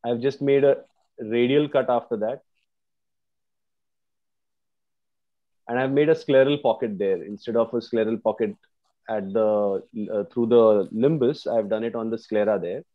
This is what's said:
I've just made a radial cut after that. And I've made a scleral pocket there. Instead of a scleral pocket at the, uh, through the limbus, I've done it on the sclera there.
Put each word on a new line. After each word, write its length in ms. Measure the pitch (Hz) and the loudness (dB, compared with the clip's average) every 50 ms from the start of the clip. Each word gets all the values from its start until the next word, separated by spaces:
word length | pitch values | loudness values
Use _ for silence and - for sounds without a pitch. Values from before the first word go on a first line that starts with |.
| - | -2
I've 140 | 120 123 117 | -4 -4 -2
just 220 | 120 139 135 - 143 | -2 -4 -4 -2 0
made 220 | 139 139 139 135 | 2 4 4 6
a 200 | 139 135 - - _ _ _ _ _ _ - | 4 2 2 -2 _ _ _ _ _ _ -14
radial 480 | 117 107 113 120 120 123 135 147 151 | -8 -4 0 0 2 4 2 2 0
cut 220 | 143 147 139 127 127 | 2 0 -2 0 0
after 300 | 123 120 - - 120 104 | -2 -2 -2 -4 -6 -4
that. 240 | 104 110 131 139 _ _ _ _ _ _ _ _ _ _ _ _ _ _ _ _ _ _ _ _ _ _ _ _ _ _ _ _ _ _ _ _ _ _ _ _ _ _ _ _ _ _ _ _ _ _ _ _ _ _ _ _ _ _ _ _ _ _ _ _ _ _ _ _ _ | -4 -6 -6 -8 _ _ _ _ _ _ _ _ _ _ _ _ _ _ _ _ _ _ _ _ _ _ _ _ _ _ _ _ _ _ _ _ _ _ _ _ _ _ _ _ _ _ _ _ _ _ _ _ _ _ _ _ _ _ _ _ _ _ _ _ _ _ _ _ _
And 120 | - 120 123 | -6 -2 -2
I've 140 | 131 131 139 | -2 0 2
made 180 | 151 151 151 | 2 4 2
a 40 | 160 | 2
scleral 460 | 160 - - 139 131 135 139 147 147 | 0 0 2 4 4 4 4 2 0
pocket 380 | - 127 107 - 131 113 104 90 | 0 -2 -2 0 -4 -8 -4 -4
there. 240 | 101 98 95 87 78 | -2 -2 -2 -2 -4
Instead 340 | 90 104 98 - - 110 | -12 -14 -12 -10 -4 0
of 160 | 117 113 113 - | 0 0 0 -2
a 60 | 120 | -6
scleral 440 | 113 - - 117 110 110 113 107 - | -6 -4 -2 -2 -2 -2 -2 -2 -2
pocket 320 | 110 107 - 117 104 95 _ _ _ _ _ _ _ _ _ _ - | -4 -2 -2 -4 -4 -4 _ _ _ _ _ _ _ _ _ _ -8
at 240 | 113 107 98 95 98 | -6 -6 -6 -4 -2
the, 500 | 113 110 107 107 104 104 101 98 92 - _ - 113 107 - 107 | 0 0 2 0 0 0 -2 -2 -4 -8 _ -10 -10 -10 -6 -6
uh, 120 | 104 101 - | -6 -6 -6
through 180 | - 120 117 113 | -4 -4 0 4
the 420 | 120 117 113 110 107 104 95 - - | 6 6 6 6 6 4 2 -2 -2
limbus, 520 | 110 120 143 165 151 127 117 151 - - | 0 0 0 2 2 0 0 0 -2 -6
I've 240 | - - 117 110 98 | -2 -2 -2 -2 -2
done 140 | 110 107 113 | -4 -4 -4
it 100 | 117 104 | -6 -6
on 160 | 117 113 113 | -6 -6 -6
the 80 | 113 117 | -6 -8
sclera 400 | - _ - 170 175 104 107 98 | -8 _ -2 0 0 2 0 -2
there. 240 | 87 87 95 135 165 _ | -2 -6 -8 -10 -12 _